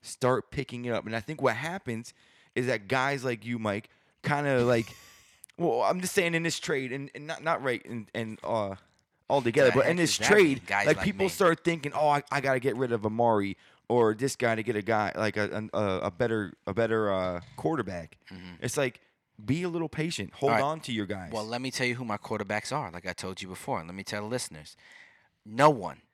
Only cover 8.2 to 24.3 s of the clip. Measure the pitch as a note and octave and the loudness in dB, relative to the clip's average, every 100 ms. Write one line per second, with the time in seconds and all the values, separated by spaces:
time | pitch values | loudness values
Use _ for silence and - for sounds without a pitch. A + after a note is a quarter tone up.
8.2 | A2 A2 - A2+ G2+ G2 _ _ _ _ | -6 -6 -2 0 0 -6 _ _ _ _
9.2 | _ C#3 A#2 B2+ C3+ A#2 C#3 F3 D#3+ - | _ 2 4 6 6 6 4 4 2 2
10.2 | A#2+ G#3+ F3 C3+ - G2+ G2+ G#2 B2+ G3 | 6 8 8 4 -2 0 2 2 0 0
11.2 | F#3+ - F#3 E3 - E3 C#3+ C3+ D3+ C#3+ | -2 4 4 4 0 -2 -4 0 2 2
12.2 | - C#3+ C3+ C3 C3 A#2 B2+ A#2 G#2+ A2 | 2 -2 2 2 2 0 0 0 -2 2
13.2 | A#2+ G#2+ G2 F#2 - _ _ A#2+ A2+ G#2+ | 4 4 2 -4 -14 _ _ 4 6 4
14.2 | C3+ - A#2+ A2+ A2 G#2+ G2+ A2 G#2 - | -2 0 0 0 0 -2 2 2 2 0
15.2 | G#2+ G#2+ G#2 G2 G#2+ - G#2 F#2 G2 F2+ | -2 0 -2 -2 -4 -2 0 0 -2 -2
16.2 | A#2+ A2+ F#2+ - - G2 A2+ A2+ G#2+ F#2+ | -2 0 -4 -8 -6 -2 0 2 2 0
17.2 | F#2 F2 - - D#3 D#3+ F#2+ F2+ E2 - | 0 -4 -10 -4 -2 -2 -4 -6 -12 -20
18.2 | - F#2+ F2+ F2 B2 D3 C3 - _ _ | -20 -16 -16 -8 -6 -2 -2 -4 _ _
19.2 | _ - G#2+ D3+ F3+ E3+ D#3+ - D#3+ - | _ -20 -4 -2 -2 -4 -4 -4 -4 -4
20.2 | G2 - - A2 C#3 D#3+ - A2+ G2 G2+ | -8 -2 2 4 2 -2 -4 -4 -2 -6
21.2 | F2+ A2+ A2 A#2+ C3 - B2 B2 A#2+ G#2 | -6 -8 -6 -6 -6 -2 -2 -2 -4 -6
22.2 | - G#2+ G2+ G#2+ - C#3+ A2+ E2+ F#2 F2 | -4 -6 -2 -4 -2 -6 -6 -8 -8 -8
23.2 | F#2+ F#2+ F#2+ F#2 - C3 E2 F#2+ F#2+ G#2 | -8 -8 -10 -10 -6 -6 -6 -12 -8 -8
24.2 | G#2 | -6